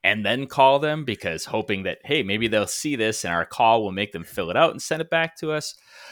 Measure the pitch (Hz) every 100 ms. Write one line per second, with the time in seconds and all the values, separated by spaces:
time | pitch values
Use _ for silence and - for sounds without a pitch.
0 | 95 107 101 135 135 - 135 139 151 156
1 | 135 104 95 80 - 110 107 98 92 -
2 | - 147 98 107 113 107 98 - 156 135
3 | 110 107 90 85 85 - 117 117 104 95
4 | 104 85 85 - 85 101 160 - - 156
5 | 160 165 165 - 156 151 - - _ -
6 | -